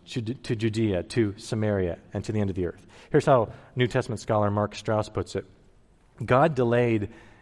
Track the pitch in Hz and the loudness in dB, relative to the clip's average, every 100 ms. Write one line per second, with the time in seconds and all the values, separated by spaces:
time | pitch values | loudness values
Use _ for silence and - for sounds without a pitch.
0 | - 131 110 131 - 120 113 107 113 90 | -10 -8 -6 -6 -6 -2 -2 0 0 0
1 | 85 123 104 101 - 110 107 101 90 82 | -2 0 0 -2 -6 -2 0 0 0 -4
2 | - 104 - 107 98 92 87 - - - | -8 -8 -4 -2 -2 -2 -4 -6 -18 -20
3 | - 151 143 131 107 - - - 123 131 | 0 2 4 4 4 -4 -10 -2 0 0
4 | - 107 - 110 104 104 104 - - 107 | -2 -6 -2 0 2 0 -2 -4 -4 -2
5 | 107 - 90 - - - _ _ _ _ | -2 -4 -6 -6 -10 -16 _ _ _ _
6 | _ - 104 123 165 131 120 120 120 113 | _ -8 2 4 4 2 2 4 4 2
7 | 101 - - - | -2 -10 -20 -20